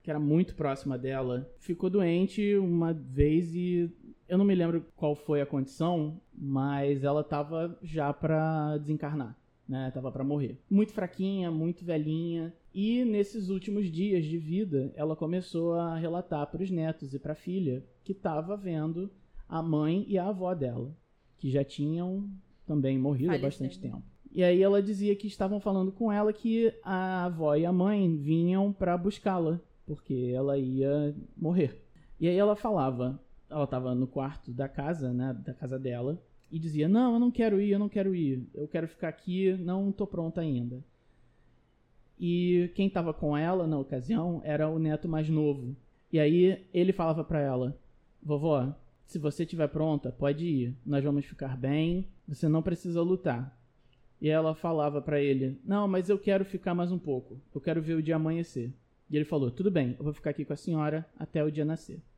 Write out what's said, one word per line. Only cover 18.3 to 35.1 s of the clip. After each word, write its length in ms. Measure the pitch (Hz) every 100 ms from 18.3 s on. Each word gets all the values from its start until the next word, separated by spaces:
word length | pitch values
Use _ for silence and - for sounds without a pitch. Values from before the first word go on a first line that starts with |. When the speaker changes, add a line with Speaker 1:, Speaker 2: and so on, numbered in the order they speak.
| 151 165 202
Speaker 1:
vendo 520 | 190 160 156 165 202 - - - -
a 160 | 165
mãe 400 | 165 151 151 180 208
e 80 | 190
a 100 | 185
avó 260 | 190 180
dela, 400 | 175 127 120 123 160 _ _ _ _
que 120 | 135
já 140 | 139
tinham 680 | 139 - 147 165 180 190 202 190 - _ -
também 320 | 151 135 135
morrido 320 | 135 139 160
há 40 | 151
bastante 380 | 135 - 135 -
Speaker 2:
Falecido. 140 | 127
Speaker 1:
tempo. 100 | 117 - - -
E 140 | -
aí 180 | 180 180
ela 220 | 196 202
dizia 320 | 196 196 208 202
que 100 | 214
estavam 360 | - 190 202
falando 280 | 196 190 190
com 180 | 196 226
ela 220 | 208 208
que 400 | 214 226 226 226 226
a 400 | - 185 185 185
avó 320 | 180 165 151 147
e 100 | 170
a 60 |
mãe 420 | 180 190 208 185 156
vinham 560 | 143 165 170 190 202
pra 240 | 196 185 175
buscá-la, 640 | 185 - 202 185 160 170 - - -
porque 480 | 147 - 131 123 127
ela 220 | 139 139
ia 580 | 131 131 135 147 147 147 - -
morrer. 440 | 160 180 139 - - - - -
E 80 | 165
aí 80 | 180
ela 220 | 208 208
falava, 600 | 226 196 135 123 127 135 - - _
ela 160 | 156 139
tava 300 | 127 127 123
no 100 | 127
quarto 460 | 143 135 147 -
da 160 | 123 135
casa, 460 | - 143 170 127